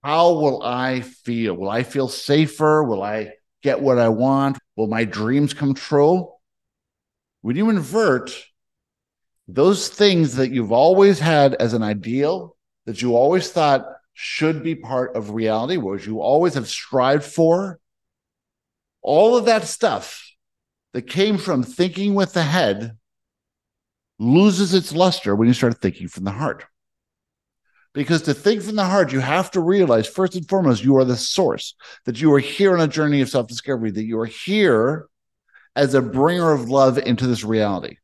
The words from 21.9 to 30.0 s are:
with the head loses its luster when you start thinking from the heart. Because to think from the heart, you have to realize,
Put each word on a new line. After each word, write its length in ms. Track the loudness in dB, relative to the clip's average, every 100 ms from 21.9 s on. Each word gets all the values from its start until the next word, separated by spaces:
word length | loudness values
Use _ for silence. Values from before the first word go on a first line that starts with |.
| -2 -2
with 180 | 0 0
the 100 | 0
head 540 | 0 2 2 0 -6 -14 _ _ _ _ _ _ _ _ _ _ _ _
loses 560 | 2 4 4 2 0
its 180 | 0 -2
luster 440 | 0 2 2 -2 2
when 100 | 2
you 80 |
start 260 | 2 0 0
thinking 280 | -4 -6 -14
from 160 | -10
the 80 | -8
heart. 320 | -6 -6 -8 -16 _ _ _ _ _ _ _ _ _ _ _ _
Because 280 | -8 -2 -2
to 120 | 0
think 280 | 0 0 -2
from 120 | -4
the 100 | -2
heart, 280 | 0 2 0
you 80 | 0
have 320 | 0 -2 -2
to 80 | -2
realize, 480 | 0 2 4 2